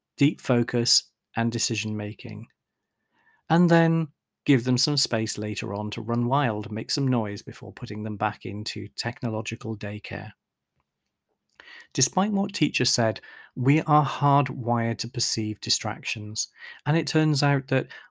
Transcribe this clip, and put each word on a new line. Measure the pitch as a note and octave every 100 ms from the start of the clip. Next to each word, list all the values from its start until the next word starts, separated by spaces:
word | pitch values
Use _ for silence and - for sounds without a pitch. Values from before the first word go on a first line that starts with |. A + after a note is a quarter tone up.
| _ -
deep | C#3 -
focus | - A#2+ A#2 A#2+ A#2 - - _ _ A2
and | A#2
decision | A#2 - A2 G#2+ G#2+
making. | G#2 G#2 G#2+ G#2+ - _ _ _ _ _ _ _ _ _ -
And | E3+ F3
then | E3 E3 E3 D#3 _ _ _ -
give | C3 B2+
them | B2
some | D3 C#3+
space | - A2 A2 -
later | G#2+ G#2+ A2
on | G2+ G#2+
to | A2+
run | A2 A#2 A#2+
wild, | C#3 C3 G#2+ G2+
make | G#2 -
some | C#3+ C3+
noise | B2 G#2 G2+
before | - - G#2
putting | - A2 G#2+
them | G#2+ G#2
back | G#2+ - G#2
into | G2+ A2 A2 G2+ -
technological | A#2 - A#2 A2 A2 A#2 A2+ G#2+
daycare. | G#2 G#2+ - G2 G#2+ - _ _ _ _ _ _ _ _ _ _ _ _ - - -
Despite | - - F3+ G#3
what | G3 G3+
teacher | - D3 - B2
said, | - A2+ A2 - - - -
we | B2 D3+
are | D#3 D3+ C3+
hardwired | - C#3+ C#3+ C#3 C3+ A2+ A#2 A2+ A#2
to | A#2
perceive | A#2+ - A#2 G#2+ G#2
distractions. | - - G#2+ - - G#2+ G#2 G#2+ - - - - D3
And | E3
it | D#3+
turns | D#3 D#3 C#3+
out | C#3+ C#3 C3
that | C3 - - -